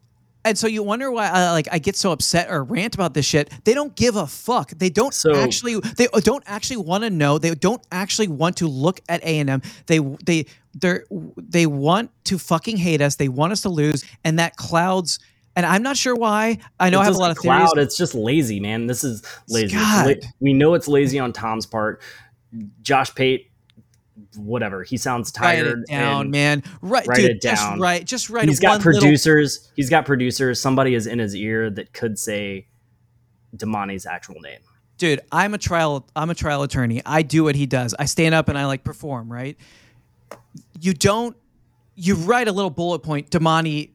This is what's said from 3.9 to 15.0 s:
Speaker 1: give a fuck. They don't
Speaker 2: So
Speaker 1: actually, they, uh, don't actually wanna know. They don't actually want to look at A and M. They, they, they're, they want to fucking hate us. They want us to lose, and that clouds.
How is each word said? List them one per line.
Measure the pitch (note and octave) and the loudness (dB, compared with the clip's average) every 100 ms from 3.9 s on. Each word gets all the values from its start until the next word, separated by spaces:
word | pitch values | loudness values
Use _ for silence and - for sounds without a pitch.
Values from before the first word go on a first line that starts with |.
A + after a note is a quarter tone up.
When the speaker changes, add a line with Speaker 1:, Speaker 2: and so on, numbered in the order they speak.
| - | 0
Speaker 1:
give | A#3 G#3 | 0 0
a | D3+ | -4
fuck. | - - A#3+ C#3+ | -6 -2 -2 -2
They | D#3+ F#3 | -2 0
don't | E3+ C#4 | 2 0
Speaker 2:
So | - D#3+ | 2 2
Speaker 1:
actually, | C#3+ A#3+ - A#3+ A3+ A3+ - | 4 2 0 -2 -4 -2 2
they, | - | 2
uh, | A3+ | 4
don't | G3+ C4+ - | 2 0 -4
actually | G#3 - B3+ | -8 -6 -6
wanna | D#3+ F#3 A3+ | -2 -2 0
know. | F3 D3 D3+ | 2 2 2
They | D#3+ | 0
don't | E3 F#3 A#3+ _ | 0 0 0 _
actually | F3+ G3 - G#3 | -6 -4 -2 -2
want | C#3 E3 F3+ | 0 0 0
to | E3 | -4
look | C3 D3+ - - | 0 0 -2 -4
at | E3+ | -4
A | - D#3 | -2 0
and | C#3+ | 0
M. | C3+ - - - | -2 -4 -10 0
They, | D#3+ C#3 C#3+ | 2 2 -4
they, | - E3 C#3+ - _ | 0 0 -2 -12 _
they're, | - F#3 F3+ - G3 D#3+ - | -4 -2 -2 -4 -12 -12 -14
they | - F3 E3 | -2 2 2
want | C#3+ C#3+ F#3+ A#3+ _ | 2 2 2 0 _
to | - F#3 | -6 -6
fucking | - E3 A#3 A3 | -2 -2 -2 -2
hate | F3 D#3 | 0 2
us. | C#3+ - | 2 0
They | C#3 | -2
want | B2+ D#3+ | 0 -2
us | G#3+ | -2
to | G3+ | -2
lose, | E3 D3 C#3+ - - | 0 0 0 -6 -6
and | E3 D#3+ | -2 0
that | E3+ - | 0 -4
clouds. | - E3+ F3+ F#3 | -2 0 2 0